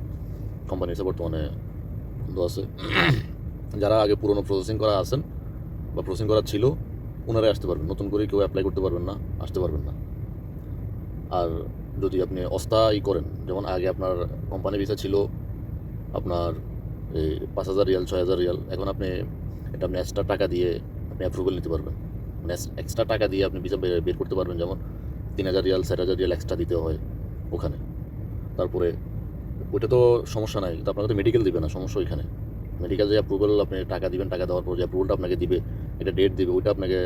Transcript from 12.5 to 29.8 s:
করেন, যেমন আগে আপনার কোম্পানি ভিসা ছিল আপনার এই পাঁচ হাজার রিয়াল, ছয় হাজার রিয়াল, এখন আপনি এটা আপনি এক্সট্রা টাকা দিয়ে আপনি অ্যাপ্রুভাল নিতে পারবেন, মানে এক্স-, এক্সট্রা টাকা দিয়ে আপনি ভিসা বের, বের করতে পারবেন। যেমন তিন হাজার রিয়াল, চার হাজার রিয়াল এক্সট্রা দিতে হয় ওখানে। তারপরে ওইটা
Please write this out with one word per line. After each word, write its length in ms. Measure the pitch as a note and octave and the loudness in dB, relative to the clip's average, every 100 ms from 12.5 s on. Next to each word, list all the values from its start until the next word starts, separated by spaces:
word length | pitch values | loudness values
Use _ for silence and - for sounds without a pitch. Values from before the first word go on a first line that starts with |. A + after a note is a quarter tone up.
| F#2 - A2 A2+ G#2+ | -2 2 6 6 6
করেন, 240 | G2+ F2 D2+ - - | 2 0 0 -6 -4
যেমন 180 | F#2 | -2
আগে 220 | G2 F#2 F2+ | 0 0 0
আপনার 260 | F#2 F#2 F2+ E2+ C#2+ - | 0 0 0 -2 -4 -4
কোম্পানি 260 | F#2+ F#2+ G#2 | -2 -2 0
ভিসা 180 | - G2+ | 0 0
ছিল 120 | G2 G2+ G2+ - - - - - - - - | 2 2 2 -2 -8 -8 -6 -8 -8 -8 -6
আপনার 360 | G#1 - F2 E2+ - - - - - - | -4 -2 0 0 -2 -6 -8 -8 -8 -4
এই 160 | D#2+ D#2 D#2+ - | 0 0 0 -4
পাঁচ 120 | - F#2 | -4 0
হাজার 180 | F#2+ F#2+ | 2 4
রিয়াল, 180 | F#2+ F2+ | 4 2
ছয় 100 | F#2 | 0
হাজার 140 | F2 F#2 | 2 2
রিয়াল, 200 | F2+ F2 E2+ | 2 0 -4
এখন 160 | F2 G2 | -4 -2
আপনি 200 | F#2+ F#2+ F2+ F2+ - - - - | -2 -2 -2 -4 -6 -8 -8 -8
এটা 100 | - F2+ | -4 -2
আপনি 120 | F2+ | -2
এক্সট্রা 240 | F2+ - G2 | -2 -2 0
টাকা 140 | G2 F#2+ | 2 2
দিয়ে 220 | F2 F2+ E2 - - - | 2 2 0 -6 -8 -8
আপনি 120 | - | -4
অ্যাপ্রুভাল 280 | F2+ F2+ F#2 | -2 0 0
নিতে 160 | F#2 E2 | 0 -2
পারবেন, 220 | D#2+ D2 - - - - - | -2 -2 -6 -6 -8 -8 -8
মানে 120 | E2 | -4
এক্স-, 160 | F2 - - | -4 -4 -6
এক্সট্রা 280 | - - | -6 -2
টাকা 220 | A2 A2 G#2 | 0 2 2
দিয়ে 100 | F#2+ | 4
আপনি 140 | F#2+ F#2+ | 2 2
ভিসা 180 | F2 F#2+ | -2 0
বের, 100 | F#2 F2 | 2 2
বের 160 | E2+ E2+ | 2 -2
করতে 140 | F#2 | 0
পারবেন। 220 | F#2 F2+ F2 | 0 0 0
যেমন 180 | E2+ F#2 - - - - - - | -2 -2 -6 -8 -8 -8 -6 -2
তিন 80 | F#2+ | 2
হাজার 160 | F#2+ | 4
রিয়াল, 180 | F#2+ F#2 | 4 4
চার 160 | E2+ F2+ | 2 2
হাজার 160 | F2+ F2 | 2 2
রিয়াল 160 | F#2 | 2
এক্সট্রা 240 | E2+ - F2 | 2 0 -2
দিতে 180 | E2 | 0
হয় 240 | F2 D#2+ D#2 - - - - - | 0 0 -2 -4 -6 -8 -6 -6
ওখানে। 240 | - - - - - - - - - - - | -4 -2 -4 -6 -8 -8 -8 -6 -6 -6 -2
তারপরে 320 | F2+ F#2 E2+ - - - - - - - - | -2 2 2 0 -4 -6 -6 -6 -6 -6 -2
ওইটা 160 | - | 0